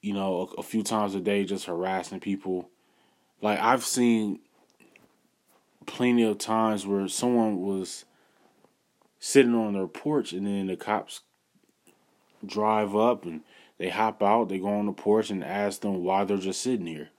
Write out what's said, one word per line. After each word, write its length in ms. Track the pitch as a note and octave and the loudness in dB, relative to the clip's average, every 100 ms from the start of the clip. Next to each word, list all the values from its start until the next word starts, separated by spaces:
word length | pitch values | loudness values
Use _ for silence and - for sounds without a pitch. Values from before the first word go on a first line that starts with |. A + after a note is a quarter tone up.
you 120 | G#2 | -6
know, 280 | G2+ G2 F2+ | -4 -2 -2
a, 180 | F#2 - | -4 -8
a 40 | |
few 200 | - A2 | -6 -4
times 320 | G2 A2 G2+ G2 | -2 0 0 -2
a 40 | |
day 240 | F#2 G2+ F#2+ | 0 0 0
just 200 | G2 - | -4 -6
harassing 540 | E2+ F2+ F#2+ F3+ F#2+ | -4 -2 -4 -6 -8
people. 500 | - G2 - F#2 - _ _ _ _ _ _ _ | -4 -4 -4 -6 -6 _ _ _ _ _ _ _
Like, 180 | G#2+ G#2 | -2 2
I've 240 | A2+ B2+ | 2 2
seen 560 | - - A#2+ A2+ G#2+ F2+ _ _ _ _ - _ _ _ _ _ _ _ _ _ - | 0 2 4 4 2 -4 _ _ _ _ -20 _ _ _ _ _ _ _ _ _ -16
plenty 360 | - B2 A#2+ | -2 2 4
of 140 | A2+ G#2 | 4 2
times 480 | - A2 A2 G#2+ G2 | 0 2 2 0 0
where 220 | G2 F#2+ | 0 0
someone 540 | - B2 A#2+ A2 G2 | 0 2 2 2 0
was 440 | F#2+ G2 F#2 - - _ _ _ _ _ _ _ _ _ _ _ | -2 -4 -6 -10 -18 _ _ _ _ _ _ _ _ _ _ _
sitting 360 | - C#3 B2 A#2 | 4 6 6 4
on 180 | G#2+ | 0
their 140 | G2 F#2 | -2 -4
porch 440 | - D3 D3+ - | -6 -2 -2 -2
and 120 | F#2 G2+ | -4 -4
then 220 | G2+ F#2+ | -2 -2
the 80 | F2+ | -6
cops 460 | - G#2 - - _ _ _ _ _ _ _ _ _ _ _ _ G2+ | -2 -2 -2 -16 _ _ _ _ _ _ _ _ _ _ _ _ -8
drive 500 | G#2 G#2+ A2 G#2 G#2 | 0 2 4 2 4
up 300 | A2 A2+ F2 | 4 2 -4
and 160 | D#2+ - - - _ | -12 -14 -20 -20 _
they 120 | F2+ | -6
hop 320 | F2+ A2 A2 | 0 -2 2
out, 280 | G2+ A2 G#2+ | 4 4 2
they 100 | F#2+ | -2
go 80 | F#2+ | -2
on 180 | G#2 G#2 | -2 -2
the 80 | |
porch 360 | G2 G#2 G#2+ G#2+ | -4 2 2 2
and 140 | G2 | -4
ask 380 | D2+ G2 G#2 G2 | -4 -2 -2 -2
them 220 | G#2+ F#2+ | -4 -2
why 200 | F2+ F#2+ | 0 0
they're 140 | G2 G2+ | 2 0
just 240 | F#2 F#2 | -2 -4
sitting 240 | B2+ B2 E2+ | -2 -4 -4
here. 240 | D#2 C#2+ | -10 -12